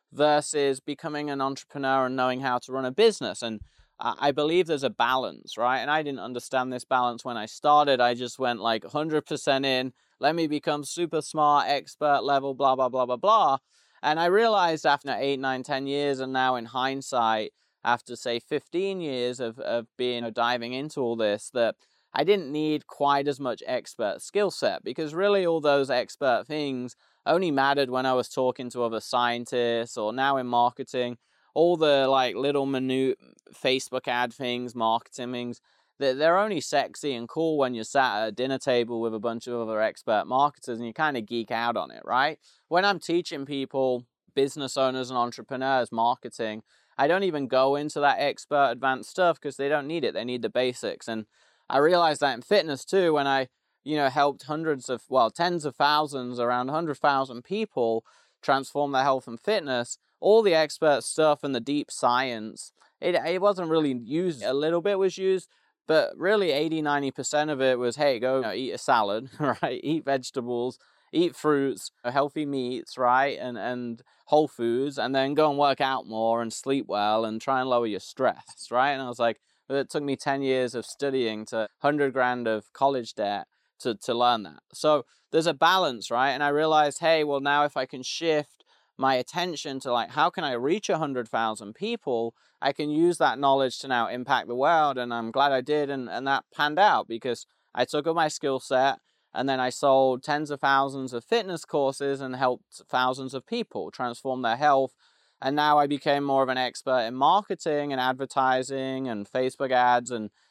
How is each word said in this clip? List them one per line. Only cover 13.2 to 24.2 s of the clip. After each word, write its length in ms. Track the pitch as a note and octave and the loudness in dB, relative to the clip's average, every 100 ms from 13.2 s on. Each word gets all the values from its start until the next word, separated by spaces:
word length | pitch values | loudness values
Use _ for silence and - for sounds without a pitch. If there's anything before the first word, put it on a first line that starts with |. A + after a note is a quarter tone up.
| F#3+ A3 E3 C3+ - _ _ _ | 4 4 4 2 -4 _ _ _
And 160 | - D#3 | -2 2
I 60 | F3 | 4
realized 600 | G3 A3+ G#3 F3 D#3+ D#3 | 4 4 4 2 2 2
after 300 | C#3+ C#3 A2 | 2 0 -2
eight, 220 | C#3 C3+ | 0 0
nine, 240 | C3+ C3 | -2 -4
ten 240 | B2+ C#3 C#3 | -4 -4 -2
years, 320 | C#3+ C#3+ C3+ | -2 0 -2
and 140 | C3 | -2
now 220 | C3 C3 B2+ | 0 2 0
in 80 | A#2 | -4
hindsight, 880 | B2 C3 C3+ C3+ B2+ A2+ A2 G#2+ - _ _ | -4 -2 -4 -2 0 2 2 -2 -10 _ _
after, 320 | - A#2+ - A#2 | -2 -2 -2 -10
say, 220 | B2 A#2 | -6 -6
fifteen 640 | - D3 - E3+ G3 F#3+ | -4 -6 -4 -4 -4 -4
years 380 | D#3+ C3 B2 B2 | -6 -4 -4 -4
of, 180 | A#2+ A2+ | -8 -6
of 280 | - A#2 A2+ - | -4 -4 -6 -6
being, 180 | B2 A#2+ | -4 -4
you 60 | |
know, 80 | A#2 | -4
diving 440 | A2 A#2+ B2 A#2 | -2 0 0 -4
into 280 | B2+ D3+ D3+ | -8 -8 -4
all 140 | A#2+ A#2 | -4 0
this, 340 | A2 G#2 - | 0 0 -2
that 220 | B2 A2+ - _ _ _ | 0 0 -2 _ _ _
I 100 | - | -2
didn't 280 | D#3+ G3+ C#3+ | 2 2 0
need 340 | D3+ D#3 D3+ - | -4 -2 -2 -6
quite 420 | - C#3+ C#3+ C#3+ | -2 2 2 0
as 120 | C3+ | -4
much 240 | C3+ A2 - | -6 -6 -6
expert 560 | B2 - - G#2+ - | -6 -6 -6 -4 -4